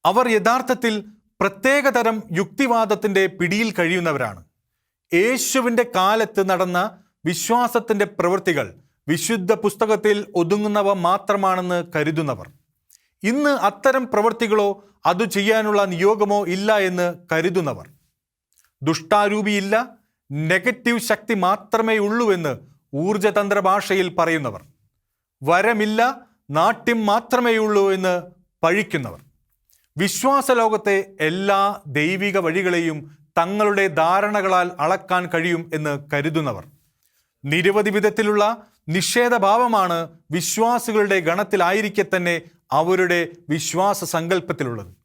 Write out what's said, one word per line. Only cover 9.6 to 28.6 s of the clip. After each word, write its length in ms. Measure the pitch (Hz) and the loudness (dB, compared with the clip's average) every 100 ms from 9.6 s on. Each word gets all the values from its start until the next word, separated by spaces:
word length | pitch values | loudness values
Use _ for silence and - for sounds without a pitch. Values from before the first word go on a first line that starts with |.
| 202 - 220 208 208 208 202 | 0 -2 0 2 2 0 -2
ഒതുങ്ങുന്നവ 540 | 180 165 208 208 208 196 190 | -2 0 0 0 0 0 0
മാത്രമാണെന്ന് 800 | 170 196 196 202 190 185 180 175 175 | 0 0 0 0 2 0 -2 -4 -2
കരുതുന്നവർ, 540 | 160 151 156 147 107 85 _ _ _ _ _ _ _ | -2 -2 -2 -4 -6 -10 _ _ _ _ _ _ _
ഇന്ന് 300 | 196 262 294 269 | -2 0 0 2
അത്തരം 420 | 196 202 269 262 247 | 0 2 0 2 0
പ്രവൃത്തികളോ 600 | 208 226 226 226 214 202 196 _ _ | 0 0 0 0 2 0 -2 _ _
അത് 200 | 156 180 226 | -2 0 -2
ചെയ്യാനുള്ള 540 | 202 202 220 214 208 | 0 2 2 2 0
നിയോഗമോ 560 | 196 170 196 220 202 208 180 | 0 2 2 2 0 0 -2
ഇല്ല 260 | 190 208 214 | -2 0 0
എന്ന് 260 | 190 180 175 170 - | 0 0 -4 -4 -4
കരുതുന്നവർ, 580 | 160 170 185 151 107 - _ _ _ _ _ _ _ _ _ | -2 0 -2 -4 -8 -14 _ _ _ _ _ _ _ _ _
ദുഷ്ടാരൂപിയില്ല, 920 | 147 160 160 208 208 208 208 202 196 220 254 - _ _ _ | -4 -4 2 2 2 0 -2 -2 0 -2 -2 -14 _ _ _
നെഗറ്റീവ് 760 | 139 156 185 240 247 240 233 240 | -6 0 0 0 -2 -2 -2 -2
ശക്തി 260 | 208 - 208 | -4 -2 0
മാത്രമേ 520 | 180 202 - 220 220 220 | 0 -2 -2 -2 0 0
ഉള്ളൂ 280 | 202 233 226 | 0 0 0
എന്ന് 200 | 180 156 120 - _ _ | 0 -2 -6 -12 _ _
ഊർജതന്ത്ര 680 | 139 180 208 208 202 202 202 | -4 -2 0 2 0 0 0
ഭാഷയിൽ 480 | 190 196 - 190 185 | 2 0 0 -2 0
പറയുന്നവർ, 480 | 180 165 160 131 95 - _ _ _ _ _ _ _ | 0 0 0 -2 -8 -18 _ _ _ _ _ _ _
വരമില്ല, 580 | 139 175 214 226 214 214 240 262 - _ - | 0 2 2 0 0 2 0 -2 -16 _ -4
നാട്യം 500 | 147 214 233 - 233 208 | 2 2 2 -2 0 2
മാത്രമേ 480 | 214 233 247 240 220 | 0 2 0 2 2
ഉള്ളൂ 260 | 214 208 196 | 2 2 2
എന്ന് 220 | 190 185 175 180 _ _ _ | 2 0 -2 -4 _ _ _